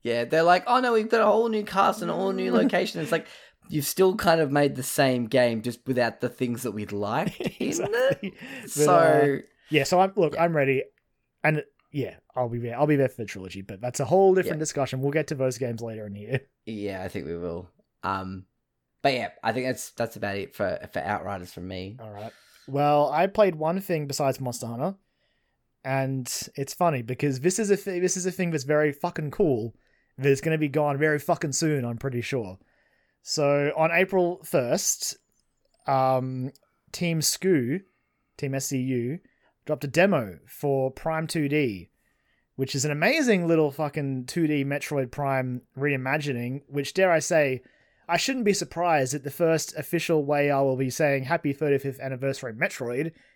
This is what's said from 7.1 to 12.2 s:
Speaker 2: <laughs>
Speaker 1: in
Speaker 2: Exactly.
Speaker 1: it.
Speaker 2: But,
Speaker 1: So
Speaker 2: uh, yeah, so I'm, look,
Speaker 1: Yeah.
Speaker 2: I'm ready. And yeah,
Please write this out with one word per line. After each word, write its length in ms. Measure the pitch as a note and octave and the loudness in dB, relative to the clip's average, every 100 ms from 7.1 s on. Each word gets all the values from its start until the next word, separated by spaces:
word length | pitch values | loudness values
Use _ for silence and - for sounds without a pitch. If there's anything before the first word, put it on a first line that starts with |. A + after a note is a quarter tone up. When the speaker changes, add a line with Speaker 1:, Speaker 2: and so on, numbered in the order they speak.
| C3 - - | -2 -2 -4
Speaker 2:
<laughs> 200 | - - | -8 -4
Speaker 1:
in 80 | B3 | -4
Speaker 2:
Exactly. 600 | D#4+ G4+ A#4 C5 - F#3+ | -4 -2 0 0 0 -6
Speaker 1:
it. 60 | - - C4 | -12 -16 -14
Speaker 2:
But, 80 | - | -6
Speaker 1:
So 240 | D3 D3 | 2 4
Speaker 2:
uh, 420 | C#3+ D#3+ D3+ D3 C3+ - _ - | 6 6 6 4 0 -6 _ 0
yeah, 160 | D3+ | 0
so 160 | C3+ F3+ | 4 4
I'm, 120 | G3 G3 | 4 2
look, 180 | D#3 | 0
Speaker 1:
Yeah. 80 | D3+ | 2
Speaker 2:
I'm 140 | E3+ D#3 | 0 2
ready. 260 | C3+ C3 - _ _ _ _ _ | 2 0 -2 _ _ _ _ _
And 200 | D#3 D#3 - _ _ | 0 0 -4 _ _
yeah, 220 | D3 A#2+ - | -6 -6 -8